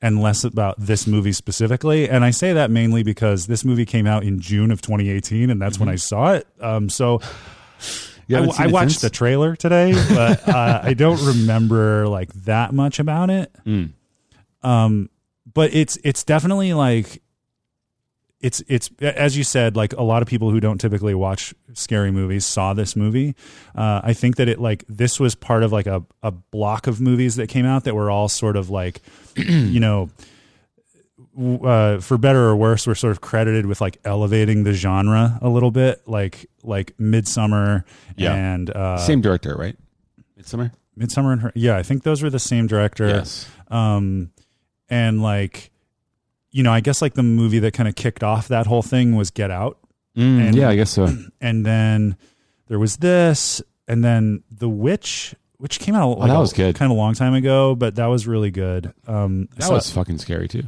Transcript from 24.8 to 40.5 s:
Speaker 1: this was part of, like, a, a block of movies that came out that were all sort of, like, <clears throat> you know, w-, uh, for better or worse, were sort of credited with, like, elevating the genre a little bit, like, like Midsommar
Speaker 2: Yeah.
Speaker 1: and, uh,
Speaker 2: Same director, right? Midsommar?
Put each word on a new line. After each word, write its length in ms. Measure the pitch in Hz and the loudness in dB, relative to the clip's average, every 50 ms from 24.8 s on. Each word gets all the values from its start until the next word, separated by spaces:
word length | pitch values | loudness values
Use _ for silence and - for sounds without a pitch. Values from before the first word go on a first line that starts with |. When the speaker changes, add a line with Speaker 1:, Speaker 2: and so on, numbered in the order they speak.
| - - | -8 -10
Speaker 1:
this 280 | 107 101 123 123 - | -6 -4 -2 -2 0
was 160 | - 135 120 - | 0 -2 -2 -2
part 300 | - - - 120 110 113 | -4 -2 0 0 2 2
of, 80 | 107 | 2
like, 140 | 107 104 95 | 0 -2 -2
a, 160 | 101 95 92 82 - _ _ | -2 -4 -6 -6 -10 _ _
a 100 | - 110 | -8 -8
block 560 | 90 87 - _ - 107 104 104 110 110 - | -8 -10 -12 _ -8 -4 -4 -4 -4 -4 -4
of 120 | 135 113 107 | -4 -4 0
movies 380 | 131 127 123 123 127 123 110 | 0 2 2 2 0 0 -2
that 100 | 127 113 | -4 -6
came 180 | 110 - 131 127 | -4 -2 0 0
out 200 | 131 135 135 - | 2 0 0 -2
that 100 | 127 107 | -2 -2
were 140 | 107 104 104 | -2 0 0
all 160 | 101 101 104 | 0 0 0
sort 300 | 104 - - 113 107 101 | -2 -2 -2 -2 0 0
of, 120 | 101 95 90 | -2 -2 -4
like, 320 | 101 95 90 90 87 - - - - - | -4 -4 -4 -6 -8 -10 -16 -20 -20 -20
<clears throat> 160 | - - - | -20 -12 -8
you 420 | - 180 196 170 156 123 101 123 117 | -4 0 2 2 2 4 2 2 2
know, 300 | 113 110 104 101 92 - - - - - _ _ _ _ _ _ _ _ _ _ _ _ _ _ _ _ _ _ 127 _ - | 2 2 2 0 -2 -6 -10 -16 -20 -20 _ _ _ _ _ _ _ _ _ _ _ _ _ _ _ _ _ _ -20 _ -10
w-, 300 | 135 127 123 123 123 127 | -6 -4 -4 -2 -2 0
uh, 340 | 127 120 110 107 104 104 98 | 2 4 4 4 2 0 -2
for 180 | 92 - 127 | -2 0 0
better 260 | 117 113 139 135 131 120 | 2 4 4 4 6 6
or 100 | 113 107 | 4 4
worse, 300 | 104 110 110 113 107 - | 4 4 2 2 2 0
were 80 | 120 107 | -2 -2
sort 160 | - - 113 | 0 0 -2
of 100 | 101 - | -2 -4
credited 440 | - - - 110 113 110 110 110 101 | -6 -4 -2 0 0 2 0 0 0
with, 160 | 98 101 - | -2 -2 -4
like, 160 | 104 92 - - - | -4 -4 -6 -6 -6
elevating 580 | 104 101 104 107 101 110 110 107 104 110 107 104 | -4 -2 -2 0 2 2 2 2 2 2 2 2
the 100 | 104 101 | 0 0
genre 640 | 92 90 95 92 95 101 104 110 110 117 120 117 117 | 0 0 0 0 2 2 2 4 4 2 2 0 0
a 80 | 123 123 | 0 0
little 220 | 120 123 123 123 | 2 2 2 2
bit, 300 | 113 131 131 131 - - _ | 2 2 2 2 0 -2 _
like, 400 | 113 113 104 98 92 - - - - _ _ - | -6 -4 -4 -4 -6 -8 -12 -20 -20 _ _ -10
like 320 | 117 104 98 95 - - | -6 -4 -4 -6 -6 -6
Midsommar 840 | - 110 107 110 113 101 - - 120 107 107 104 104 101 101 104 95 87 - - - _ - 90 | -4 0 2 2 2 0 0 -2 0 0 2 2 2 2 2 0 -2 -4 -8 -14 -20 _ -14 -6
Speaker 2:
Yeah. 160 | - 90 85 76 | -4 -2 0 0
Speaker 1:
and, 360 | 95 95 95 92 90 90 92 | 0 -2 -4 -4 -4 -6 -6
uh, 280 | 95 98 95 92 90 | -6 -4 -4 -4 -4
Speaker 2:
Same 240 | 87 87 117 151 131 | -2 0 0 2 2
director, 340 | 104 104 90 85 - 71 71 | 2 2 0 0 -2 -6 -8
right? 220 | - 78 95 - - _ _ _ _ _ _ _ _ _ _ _ 101 | -6 -8 -8 -10 -12 _ _ _ _ _ _ _ _ _ _ _ -20
Midsommar? 320 | - - | -16 -10